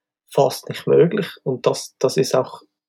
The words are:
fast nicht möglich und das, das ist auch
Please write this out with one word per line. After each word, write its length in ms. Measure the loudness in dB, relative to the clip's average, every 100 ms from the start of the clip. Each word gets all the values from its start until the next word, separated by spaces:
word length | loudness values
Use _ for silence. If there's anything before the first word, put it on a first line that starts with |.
| _ _ _
fast 360 | 0 0 0 -10
nicht 180 | -8 2
möglich 400 | 4 4 2 -6 -8
und 220 | -8 -4 -2
das, 300 | -2 -6 _
das 180 | -2 0
ist 180 | 0 0
auch 260 | -2 -8 _ _